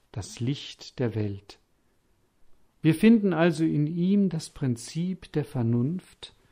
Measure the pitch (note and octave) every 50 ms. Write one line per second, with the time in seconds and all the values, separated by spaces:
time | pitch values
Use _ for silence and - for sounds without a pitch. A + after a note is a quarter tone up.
0 | _ _ - - - - - - A#2+ B2 C#3+ - - - - - - - - -
1 | B2+ A2+ G#2+ A2 G#2 G2+ G2+ G2 - - - _ _ _ _ _ _ _ _ _
2 | _ _ _ _ _ _ _ _ - - - - _ _ _ _ - D#3 D#3 -
3 | G#3+ A3 A#3 A3 G3+ F#3+ E3+ D#3 E3 F3 D#3+ D3+ D#3+ D#3+ D#3 D3 D3 D3+ F3 E3+
4 | F3 F#3 G3+ G3+ G3 F#3 D#3+ D#3 - - - - D3 C3 A#2 - - - - D#3+
5 | F3 F#3 F#3 - - - - D3+ C#3+ - - B2+ A#2 A2+ A#2 A#2+ A#2+ C#3+ F3 F#3
6 | - - - - - - _ _ _ _